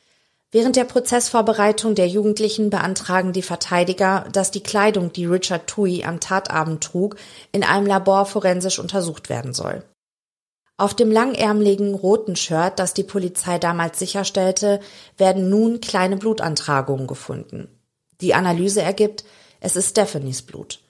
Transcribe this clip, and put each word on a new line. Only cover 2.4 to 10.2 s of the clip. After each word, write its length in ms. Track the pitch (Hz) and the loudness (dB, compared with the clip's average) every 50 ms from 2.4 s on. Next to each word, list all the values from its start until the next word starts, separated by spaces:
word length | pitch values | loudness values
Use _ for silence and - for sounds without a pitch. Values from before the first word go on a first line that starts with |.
| 214 208 214 220 214 208 | 0 -2 0 0 0 0
beantragen 600 | 196 175 - 185 190 - - - 180 185 185 180 175 | 0 0 -2 -2 -2 -4 -4 0 0 0 0 0 -2
die 100 | 185 180 | -2 -4
Verteidiger, 840 | - 175 - - - 180 175 180 180 185 185 196 190 196 185 - - | -4 -6 -6 -4 -2 2 2 2 2 2 0 2 2 2 0 -2 -2
dass 180 | - 196 190 - | -2 0 0 0
die 140 | - 196 - | -4 -6 -8
Kleidung, 500 | - - 202 202 214 208 190 175 165 - | -2 0 2 2 4 2 2 -2 -2 -4
die 140 | 175 175 | -4 -2
Richard 400 | 170 180 185 185 - 180 165 - | 0 0 0 0 -2 -4 -4 -6
Tui 360 | - - 214 202 185 180 170 - | -8 -4 -2 0 0 0 -2 -4
am 140 | - 175 160 | -6 -6 -6
Tatabend 640 | - - 190 190 190 - - 160 156 160 160 156 - | -4 -2 -2 -2 -2 -2 -2 -2 0 0 -2 -4 -6
trug, 340 | - - 175 196 208 - - - - - - - _ | -4 -2 -2 -2 -2 -4 -8 -20 -20 -20 -20 -18 _
in 120 | - 202 - | -2 0 2
einem 220 | - 170 202 202 | 2 2 2 2
Labor 400 | 202 196 190 190 196 196 196 202 | 2 2 2 4 4 4 4 2
forensisch 540 | 196 - 214 190 185 180 180 180 190 - - | 0 -2 0 0 2 0 2 0 -4 -4 -4
untersucht 500 | - 175 190 196 170 170 - - _ - | -6 -4 -4 -4 -4 -4 -6 -10 _ -6
werden 240 | 123 117 123 135 120 | -6 -6 -6 -6 -8
soll. 300 | - - - - - - _ _ _ _ _ _ _ | -6 -6 -6 -8 -8 -12 _ _ _ _ _ _ _